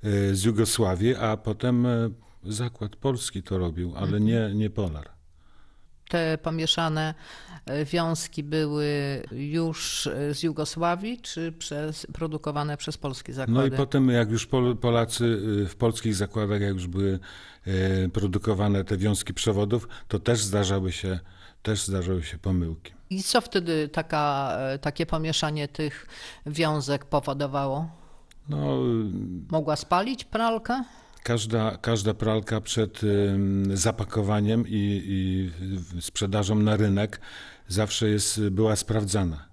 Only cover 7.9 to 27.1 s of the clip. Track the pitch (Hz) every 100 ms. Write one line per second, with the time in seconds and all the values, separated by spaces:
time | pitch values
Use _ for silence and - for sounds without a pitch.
7.9 | 180 165 165 - - 147 156 151 147 147
8.9 | 147 143 139 - 117 143 160 165 160 -
9.9 | - - 127 143 143 165 147 202 - 170
10.9 | 175 208 240 - - 165 165 - 147 151
11.9 | 151 - 147 160 151 - 147 147 147 -
12.9 | 147 143 131 - 127 131 117 135 131 139
13.9 | 143 131 120 110 113 - 131 123 120 123
14.9 | 117 117 - 120 110 104 104 98 - 117
15.9 | 110 113 98 101 113 104 104 101 95 90
16.9 | 90 98 95 - - - - - 95 95
17.9 | 95 92 107 101 92 113 98 104 101 90
18.9 | 98 104 101 - 95 - 101 104 117 -
19.9 | - - 104 - 120 101 101 95 98 92
20.9 | 87 98 92 - - - - - 104 101
21.9 | 95 90 92 80 85 101 90 85 80 -
22.9 | - - 185 190 247 - 196 170 160 151
23.9 | 165 160 156 147 139 135 104 135 139 151
24.9 | - 160 160 160 147 156 151 143 - 151
25.9 | - - - - - - 151 160 151 131
26.9 | 143 -